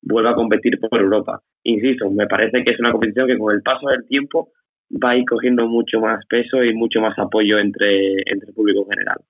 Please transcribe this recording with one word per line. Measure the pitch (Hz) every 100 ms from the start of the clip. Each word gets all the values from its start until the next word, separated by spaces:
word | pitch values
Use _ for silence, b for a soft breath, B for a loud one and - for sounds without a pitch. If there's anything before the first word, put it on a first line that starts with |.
vuelva | - 110 113
a |
competir | 117 113 107 123 -
por | 110 113
Europa. | 98 104 104 - _ _
Insisto, | - 113 123 127 101
me | 101 104
parece | 101 110 123
que | 123
es | 117
una | 120
competición | 113 113 104 131
que | 123
con | 107
el | 104
paso | 101 131 143
del | 127 117
tiempo | 139 139 165 - _ _ _ _ -
va | 123
a | 123
ir |
cogiendo | 123 117 127 123 117
mucho | 117 117 113
más | 110 110 -
peso | 117 117 135
y | 120
mucho | 113 113 113
más | 110 104
apoyo | 101 110 107 104
entre, | 104 101 101 98 98 98 -
entre | 98 104
el |
público | 104 104 98
en | 98
general. | 101 104 - _